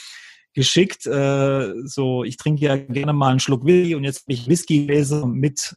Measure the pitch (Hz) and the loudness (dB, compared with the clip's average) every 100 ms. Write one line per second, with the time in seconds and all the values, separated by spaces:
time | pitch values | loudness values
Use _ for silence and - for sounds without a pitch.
0 | - - - - _ - 131 165 196 - | -20 -20 -20 -20 _ -2 0 2 2 0
1 | - 139 139 139 139 135 113 98 139 - | -4 0 0 2 2 0 -2 -6 -10 -4
2 | 131 127 113 131 151 151 147 139 139 127 | -2 -2 -4 -4 -2 0 2 0 -2 -4
3 | 143 147 135 131 - 131 135 180 175 156 | -2 2 4 2 2 0 4 4 4 -2
4 | 139 135 - 123 120 170 - 151 143 143 | -4 -6 -6 -4 0 0 2 0 2 2
5 | 139 151 131 120 143 139 - | 2 0 -2 0 -2 -2 -10